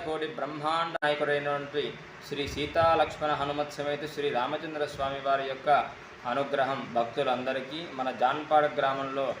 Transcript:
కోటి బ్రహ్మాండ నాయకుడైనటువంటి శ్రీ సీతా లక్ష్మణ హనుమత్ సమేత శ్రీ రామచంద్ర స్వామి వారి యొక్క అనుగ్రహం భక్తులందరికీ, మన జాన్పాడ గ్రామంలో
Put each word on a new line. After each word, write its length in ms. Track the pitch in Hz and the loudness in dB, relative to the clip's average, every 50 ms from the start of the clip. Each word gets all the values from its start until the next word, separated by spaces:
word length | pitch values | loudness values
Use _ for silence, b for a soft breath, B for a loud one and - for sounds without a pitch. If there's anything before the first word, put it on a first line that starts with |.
| - | 0
కోటి 200 | 156 156 147 156 151 - 139 | -2 -2 -2 -2 -4 -4 -4
బ్రహ్మాండ 540 | 135 143 151 147 147 156 165 165 170 165 160 - 147 | -4 -4 -4 -2 0 0 2 2 0 -2 -2 0 2
నాయకుడైనటువంటి 800 | 147 147 147 151 143 147 143 143 147 143 143 143 139 - 143 127 113 - - - - - - - | 2 2 2 2 2 2 2 2 0 0 -2 -2 -2 -2 -2 -2 -2 -6 -8 -14 -16 -16 -16 -10
శ్రీ 160 | - 143 139 143 | -8 -4 -4 -4
సీతా 380 | 131 - 139 147 143 - 170 165 165 165 156 | -4 -2 -4 -4 0 2 4 6 6 6 6
లక్ష్మణ 300 | 156 - - - 151 151 147 139 | 4 2 0 -2 0 0 0 0
హనుమత్ 360 | 143 147 143 147 147 147 - 147 | 0 -2 0 -2 -2 -4 -4 -4
సమేత 260 | 143 147 147 143 156 147 - | -2 -2 -2 -2 -4 -6 -4
శ్రీ 160 | 151 143 139 120 120 | -2 -2 0 2 2
రామచంద్ర 460 | 127 143 151 151 170 156 156 147 147 147 - | 0 0 -2 -4 -6 -6 -4 -4 -4 -4 -2
స్వామి 260 | 143 135 135 139 139 135 | -2 -2 -2 -2 -2 0
వారి 200 | 139 139 135 135 135 131 | 2 2 2 2 -2 -6
యొక్క 160 | 131 - 151 143 123 113 - - - - - - - - 120 | -2 4 6 6 6 4 2 -6 -14 -16 -16 -16 -10 -4 -2
అనుగ్రహం 480 | 123 139 139 - 143 139 131 131 135 127 117 101 117 | 0 0 0 0 2 2 2 2 0 -4 -4 -2 0
భక్తులందరికీ, 840 | 117 117 - - 143 135 131 123 123 127 131 131 135 120 - 147 160 170 151 139 | 0 0 2 0 0 2 2 2 0 0 -2 -2 -2 -4 -6 -8 -8 -8 -8 -6
మన 140 | 131 131 131 120 110 | -4 -4 -2 0 2
జాన్పాడ 440 | 120 127 143 151 147 151 151 151 147 147 - 147 | 2 4 4 2 0 4 6 6 6 4 2 2
గ్రామంలో 480 | 135 135 135 135 135 135 135 139 135 123 110 - | 2 2 2 0 -4 -4 -2 -2 0 -2 -2 -4